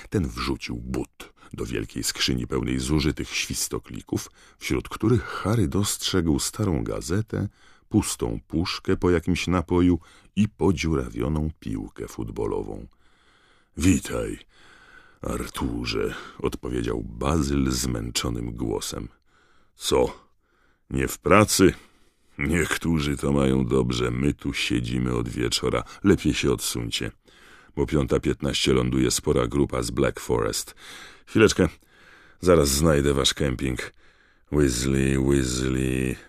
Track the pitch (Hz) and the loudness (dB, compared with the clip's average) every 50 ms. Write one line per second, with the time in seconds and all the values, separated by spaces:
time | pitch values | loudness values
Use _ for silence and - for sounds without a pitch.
0 | - - - 110 85 65 55 62 65 67 67 62 - - 65 60 58 64 64 65 | -10 -2 -2 0 0 0 -4 -4 -4 -4 -4 -4 -6 -8 -8 -8 -8 -6 -4 -4
1 | - - _ - - - _ _ - - - - 55 - 62 53 53 - - 57 | -6 -6 _ -18 -20 -20 _ _ -20 -14 -10 -8 -8 -6 -4 -6 -6 -6 -8 -6
2 | 57 - - - - - 67 62 60 58 65 64 60 60 64 65 64 65 76 78 | -4 -4 -4 -2 0 0 0 -2 -2 -2 -2 -2 -2 -2 -2 -2 -2 0 0 2
3 | 71 76 67 - 76 - - - - - - - - - - - - - 60 52 | 2 2 0 -2 -4 -6 -6 -6 -4 -4 -4 -4 -4 -4 -6 -8 -8 -10 -14 -14
4 | - - - 101 - - _ _ - - - - - - - 64 - - - - | -8 -6 -6 -6 -6 -8 _ _ -20 -20 -20 -10 -6 -4 -2 -2 -4 -6 -8 -2
5 | - 107 123 110 - - - - - 90 98 117 98 80 - 92 104 101 - - | 2 2 2 2 0 -2 -8 -6 -2 0 0 2 0 0 0 0 -2 -2 -4 -4
6 | - - - 92 85 82 73 65 - - - - 107 98 82 65 57 55 52 52 | -4 -2 0 0 2 2 2 0 0 -4 -4 -2 -2 0 0 -2 -2 -4 -6 -6
7 | 55 - 85 101 110 - - 101 98 101 - _ _ - - _ _ - - 104 | -6 -4 -2 -2 -2 -2 -4 -4 -4 -4 -6 _ _ -20 -20 _ _ -2 0 0
8 | 95 - - - - 60 57 53 - - - 80 87 - - - - - 95 85 | 0 0 -2 -4 -4 -4 -4 -6 -8 -4 -4 -2 -2 -2 -4 -6 -4 -2 -2 2
9 | - 90 90 85 80 - 90 82 - - 87 90 85 - 90 90 90 90 90 82 | 2 2 2 2 2 0 -2 -2 0 0 0 0 0 2 2 4 4 4 4 2
10 | - - - - - - - - 104 107 - - 78 92 95 69 73 80 80 69 | -2 -8 -20 -20 -20 -8 -2 0 0 0 0 0 0 2 2 2 0 0 0 -2
11 | 64 60 57 57 58 69 76 76 76 82 78 _ - 57 55 53 50 50 - - | -2 -4 -6 -4 -4 -2 -2 -2 -2 -4 -6 _ -10 -8 -8 -8 -8 -10 -12 -12
12 | 57 - - - 58 55 52 - 55 52 50 50 50 50 52 50 - - - _ | -12 -12 -10 -10 -10 -8 -6 -6 -4 -4 -4 -4 -6 -6 -10 -12 -14 -16 -20 _
13 | _ _ _ _ _ _ _ _ _ _ _ _ _ _ - - 76 92 90 - | _ _ _ _ _ _ _ _ _ _ _ _ _ _ -6 0 4 4 4 4
14 | - - - 60 55 52 50 - - _ _ _ - - - - - - - - | 2 -4 -6 -4 -4 -6 -8 -10 -14 _ _ _ -20 -20 -20 -20 -20 -20 -20 -20
15 | - - _ _ - - 58 - - - - - - 65 58 58 60 58 55 55 | -20 -20 _ _ -8 -6 -6 -6 -6 -8 -6 -4 -4 -4 -4 -4 -4 -4 -4 -2
16 | 50 - - - - - - - - - - - - 60 60 62 58 58 57 57 | -2 -4 -4 -8 -14 -16 -12 -6 -4 -4 -4 -4 -6 -4 -4 -2 -2 -2 -2 -4
17 | 55 - - 58 62 69 78 85 73 69 69 69 67 65 64 62 62 64 60 57 | -4 -6 -6 -4 0 2 2 2 2 2 2 2 2 0 0 -2 -2 -2 -4 -4
18 | 57 60 60 - - 67 58 57 57 60 57 57 57 57 52 50 - - - - | -4 -6 -6 -4 -4 -4 -4 -4 -6 -6 -6 -6 -4 -4 -4 -4 -4 -6 -8 -8
19 | 50 - - _ _ _ _ _ _ _ _ _ _ _ _ - - - - 67 | -10 -12 -14 _ _ _ _ _ _ _ _ _ _ _ _ -8 -4 2 2 4
20 | 62 - - - _ _ _ _ _ _ _ _ _ _ _ _ _ - - 67 | 2 2 -2 -8 _ _ _ _ _ _ _ _ _ _ _ _ _ -6 -4 -2
21 | 67 67 - - - 76 85 101 107 - - - 95 87 - - - - _ _ | -2 -2 -4 -2 4 6 8 8 8 6 6 6 6 6 6 2 -8 -20 _ _
22 | _ _ _ _ _ _ _ - 69 73 82 87 78 - - - - 82 85 78 | _ _ _ _ _ _ _ -6 -2 0 2 2 2 0 -2 -2 0 0 0 2
23 | 71 73 71 65 - 71 69 71 69 65 65 65 65 58 65 65 65 60 62 60 | 0 0 -2 -2 0 0 2 2 4 4 4 2 2 2 2 2 2 0 0 -2
24 | 62 62 60 62 65 71 71 - - 69 67 - - - 62 60 62 57 60 64 | -2 -2 -2 0 0 0 0 -2 -4 -6 -4 -4 -2 -2 -2 -2 -2 -2 -2 -2
25 | 62 62 62 60 58 58 58 60 58 60 - - - 65 60 58 58 - - - | -2 0 -2 -2 -4 -4 -4 -4 -4 -2 -2 -2 -2 0 -2 -2 -4 -6 -8 0
26 | - 98 92 76 - 76 67 - - 71 64 57 - - - 60 58 58 - - | 4 4 4 4 4 0 0 0 0 0 0 0 -2 -6 -6 -4 -6 -6 -6 -6
27 | 60 55 - _ _ _ - - - - - - - - - - 71 65 76 76 | -6 -6 -10 _ _ _ -20 -20 -20 -20 -20 -20 -20 -10 -4 -4 -2 0 0 0
28 | 71 62 - 69 - 69 64 - - 71 67 - - 73 67 64 62 64 64 65 | 0 2 0 0 0 0 -2 -2 -2 -2 -2 0 2 2 2 2 2 2 2 2
29 | 65 60 58 - - 76 71 65 62 60 62 71 69 65 - 64 62 60 - 67 | 2 2 2 0 0 0 2 2 2 0 2 0 0 0 0 -4 -4 -4 0 0
30 | 67 62 - - - - 62 57 57 53 52 - - - - - - - - - | 0 0 0 -2 -4 -2 -2 0 0 -2 -2 -4 -6 -8 -14 -20 -20 -20 -20 -20
31 | - - - - - - - 120 110 98 - - 90 80 - - _ _ _ - | -20 -20 -20 -20 -10 0 4 6 6 8 8 6 2 2 2 -4 _ _ _ -20
32 | - - - - - - - - - 87 90 80 73 71 67 69 78 82 78 71 | -20 -20 -20 -20 -20 -20 -12 -2 4 6 6 8 6 6 4 4 4 4 4 4
33 | 67 71 69 67 67 - - - 80 71 64 - - 65 64 60 - - - _ | 4 2 2 2 2 0 0 0 0 -2 -2 -2 -2 -4 -4 -4 -6 -10 -12 _
34 | _ - _ _ _ _ _ _ _ - - 73 73 67 62 60 62 67 67 67 | _ -20 _ _ _ _ _ _ _ -2 2 4 4 4 4 2 0 2 2 2
35 | 67 67 67 67 65 67 69 69 65 64 64 64 64 65 65 65 65 64 64 64 | 2 2 2 2 2 4 4 4 2 0 -2 -2 -2 -2 0 0 0 0 0 -2
36 | 64 64 64 - - | -2 -2 -4 -6 -10